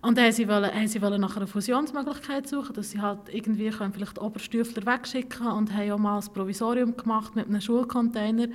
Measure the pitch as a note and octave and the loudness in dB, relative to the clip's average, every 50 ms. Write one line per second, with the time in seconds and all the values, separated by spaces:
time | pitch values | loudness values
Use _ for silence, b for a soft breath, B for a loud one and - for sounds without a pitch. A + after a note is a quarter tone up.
0 | - A#3 A#3 B3+ A#3+ A3+ A3 A3+ A#3 G3+ G#3 G3+ G3+ G3+ - G#3+ A3 G#3+ G#3+ G#3+ | 4 4 6 8 8 6 6 4 2 4 4 4 4 2 2 0 0 0 0 0
1 | G3 G3+ G3+ G3+ G#3 G3+ - G#3+ G3 F#3+ - G#3 G3+ A#3+ B3 C4 D4+ C#4+ C#4+ C#4+ | 0 2 2 2 0 0 0 -4 -6 -2 -2 -2 0 2 0 0 0 -2 -4 -4
2 | C4+ D4 C#4+ - - - C#4 C#4 C#4 - D4 C#4+ C4+ C#4 A3 G3+ G#3 - - G#3 | -4 -4 -6 -6 -6 -4 -4 -4 -4 -4 -4 -4 -4 -4 -8 -8 -8 -6 -4 -2
3 | G#3 G3+ G3+ G3+ - - - A3+ A3 A3 A3 G#3 G#3+ A3 G#3+ - G#3+ G3 G3+ G3+ | -2 -2 -2 -4 -10 -8 -8 -4 -2 0 0 0 0 -2 -2 -2 -4 -4 -4 -4
4 | G3+ - - - - A3 A3 G3+ - - - A#3 A#3 A#3 - A3 G3 A#3+ B3 C4 | -8 -8 -8 -6 -6 -6 -6 -8 -8 -2 0 0 0 0 -2 -4 0 0 0 0
5 | B3 - - C4 B3 - - B3 A#3+ A#3 G3+ G#3 G#3+ G#3+ G3 G#3+ G#3 G#3 G3+ G#3 | -2 -4 -4 -4 -6 -6 -8 -4 -2 -2 2 2 0 0 0 -2 0 0 0 2
6 | G#3 G#3 G#3 G3+ G3+ - - G3 F#3+ F#3+ G3+ - A#3 A3+ A#3+ B3+ B3 A#3 A#3+ B3 | 2 2 2 0 -2 -6 -6 -4 -4 -4 -2 -2 0 0 2 2 2 2 0 -2
7 | - A3+ A3 A3 G#3+ - - A3 G#3+ - G#3 G#3 G3 G#3+ A#3 A#3+ A#3+ A#3+ - B3 | -2 0 0 0 0 0 -4 -2 0 0 -2 -2 2 2 2 2 2 2 2 2
8 | A#3 A#3 A#3 A3 G#3 G#3+ A3 A3+ A#3+ A#3 A#3 | 2 2 2 0 0 2 2 2 2 0 -2